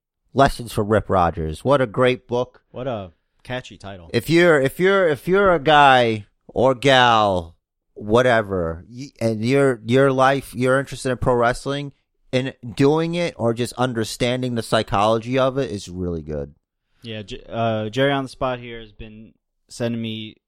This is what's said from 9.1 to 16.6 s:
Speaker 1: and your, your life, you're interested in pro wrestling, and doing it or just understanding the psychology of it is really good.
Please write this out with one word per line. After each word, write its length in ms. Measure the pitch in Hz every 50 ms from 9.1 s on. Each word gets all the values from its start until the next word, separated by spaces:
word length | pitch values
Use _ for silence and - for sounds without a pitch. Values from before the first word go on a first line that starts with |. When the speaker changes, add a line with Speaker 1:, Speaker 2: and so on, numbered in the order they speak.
| _ -
Speaker 1:
and 240 | 113 113 113 107 110
your, 380 | 120 135 139 139 135 123 107 110
your 260 | 113 120 135 139 139
life, 420 | 131 131 131 131 139 139 - - -
you're 260 | 117 127 127 131 135
interested 300 | 135 - 135 120 - 131
in 60 | 123
pro 160 | - - 131 123
wrestling, 580 | 120 117 117 123 - - 135 143 143 143 143 _ _ _ _ _ _ _ -
and 220 | - 127 131 131 - _ - 120 101
doing 400 | - 139 139 156 160 165 165 170
it 180 | 175 175 165 -
or 160 | - 113 117 117
just 180 | 113 123 - -
understanding 800 | - 123 131 120 113 110 - - - 127 120 123 127 127 127 120
the 80 | 113 110
psychology 760 | - - 113 107 - 117 98 104 110 113 117 110 120 127 131
of 180 | 127 135 127
it 140 | 139 131 -
is 180 | 101 101 - 92
really 320 | 87 90 92 87 85 82
good. 320 | 76 76 76 71 71 71 73 _